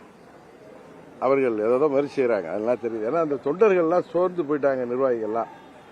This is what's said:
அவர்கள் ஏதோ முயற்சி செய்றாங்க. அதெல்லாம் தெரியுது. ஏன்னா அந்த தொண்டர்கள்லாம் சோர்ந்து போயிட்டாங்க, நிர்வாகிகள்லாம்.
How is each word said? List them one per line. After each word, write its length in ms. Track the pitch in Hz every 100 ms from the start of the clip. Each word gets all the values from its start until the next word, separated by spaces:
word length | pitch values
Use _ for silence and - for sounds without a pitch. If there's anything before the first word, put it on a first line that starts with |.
| - - - - - - - - - - - -
அவர்கள் 380 | 127 139 127 107
ஏதோ 280 | 110 127 151
முயற்சி 280 | 135 143 -
செய்றாங்க. 300 | 123 104 80
அதெல்லாம் 300 | 101 110 123
தெரியுது. 240 | 117 110 110
ஏன்னா 120 | 165
அந்த 140 | 160 139
தொண்டர்கள்லாம் 680 | 139 175 214 185 160 175 -
சோர்ந்து 300 | 170 180 175
போயிட்டாங்க, 400 | 143 151 139 131 120
நிர்வாகிகள்லாம். 600 | 127 135 117 107 113 107 - - - -